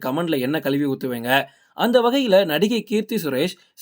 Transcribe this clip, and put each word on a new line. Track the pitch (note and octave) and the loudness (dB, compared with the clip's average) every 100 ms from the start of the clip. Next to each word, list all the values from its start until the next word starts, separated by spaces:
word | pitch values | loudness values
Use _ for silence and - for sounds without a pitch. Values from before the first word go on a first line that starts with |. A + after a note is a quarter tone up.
| C3+ | -4
கமெண்ட்ல | C#3+ E3+ D3 | -4 -2 -2
என்ன | B2 D#3 | -2 -2
கழுவி | C3+ C#3+ | -2 -2
ஊத்துவேங்க. | C#3+ C3 C3 A#2+ A#2+ C3+ - _ _ | -2 -4 -6 -6 0 0 0 _ _
அந்த | - A3 B3 | -4 2 2
வகையில | A#3 C#4 B3 F#3+ | 2 2 4 4
நடிகை | F#3 D3+ G3+ A3+ | 4 2 2 0
கீர்த்தி | - G#3 G#3+ G#3+ | 0 -4 -2 -4
சுரேஷ் | D#3+ B2+ F3 - _ - | -2 -2 -4 -6 _ -2